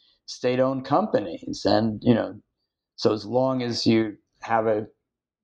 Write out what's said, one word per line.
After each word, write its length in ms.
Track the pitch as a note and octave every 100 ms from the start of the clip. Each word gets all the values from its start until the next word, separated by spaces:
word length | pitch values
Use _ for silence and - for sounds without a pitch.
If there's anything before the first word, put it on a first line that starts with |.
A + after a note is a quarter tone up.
| _ _ -
state-owned 600 | - B2+ B2+ C3 C3+ B2+
companies. 800 | D3 G#3+ - G2 - - - G2
And, 360 | G#2 A2+ G#2+
you 100 | -
know, 260 | A2+ F#2+ G#2 - _ _ _ _ -
so 160 | A2
as 120 | G#2+ G2+
long 360 | A#2+ C3 C3
as 260 | A#2+ A2+ -
you 300 | A2+ A2 G2+ _ _
have 260 | - A2+ A2
a, 200 | G#2+ G#2+ _ _ _ _ _